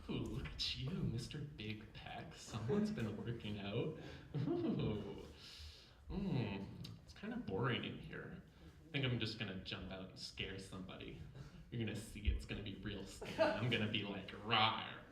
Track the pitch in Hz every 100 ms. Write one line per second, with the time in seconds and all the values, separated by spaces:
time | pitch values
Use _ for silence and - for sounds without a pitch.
0 | - 151 113 113 156 - - 123 131 196
1 | 120 110 - 151 131 - 107 107 - -
2 | - - - - - 113 110 208 214 -
3 | 110 - 110 117 107 104 101 113 - -
4 | - - - 151 - 349 330 - 113 107
5 | 101 98 - - - - - - - -
6 | - 180 196 135 107 98 98 - - -
7 | - - 208 240 - 95 127 107 - -
8 | - - - - - - - - - 139
9 | 131 120 104 - 101 92 - 104 92 95
10 | 92 - - - - 95 - 95 92 -
11 | - - - - - - - 120 107 101
12 | - 107 104 - - 104 101 95 101 104
13 | - - - - 320 - 120 110 107 107
14 | 98 98 92 - 104 113 110 - - -
15 | -